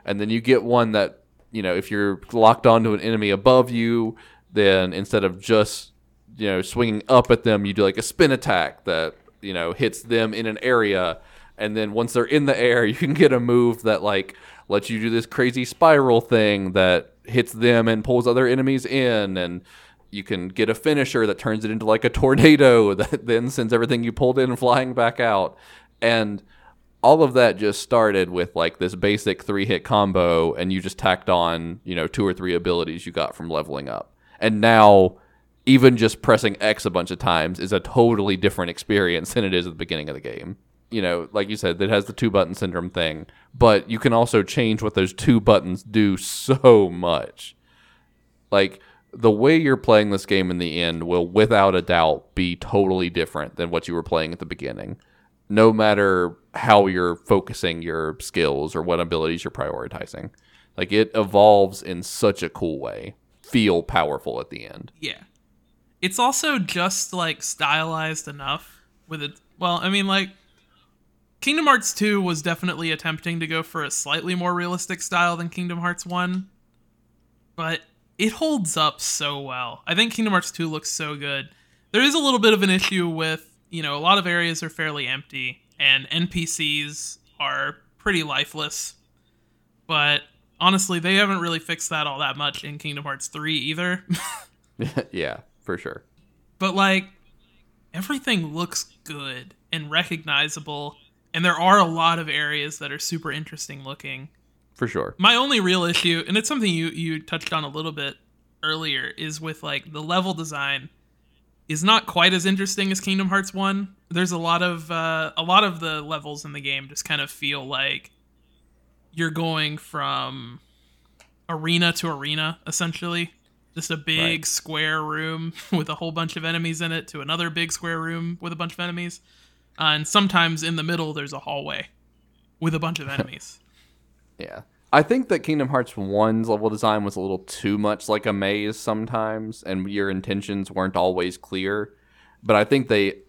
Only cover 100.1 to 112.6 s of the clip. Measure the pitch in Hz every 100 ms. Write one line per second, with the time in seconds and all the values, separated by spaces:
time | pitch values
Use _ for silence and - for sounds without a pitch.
100.1 | 165 156 143 151 151 147 147 147 - _
101.1 | _ _ 165 180 160 180 202 170 165 165
102.1 | 170 160 147 147 151 147 156 147 147 -
103.1 | 165 160 139 156 151 - 143 135 143 139
104.1 | 131 139 _ _ _ _ _ 120 87 50
105.1 | - 202 240 277 247 185 185 170 170 175
106.1 | 165 - 202 220 294 214 165 165 - 165
107.1 | 156 - 165 - 160 151 151 160 147 139
108.1 | - _ _ _ _ 156 156 160 135 135
109.1 | - 156 151 160 156 156 143 156 151 156
110.1 | 180 185 160 160 147 139 139 147 _ _
111.1 | _ _ _ _ _ - 151 185 226 220
112.1 | 175 185 185 180 190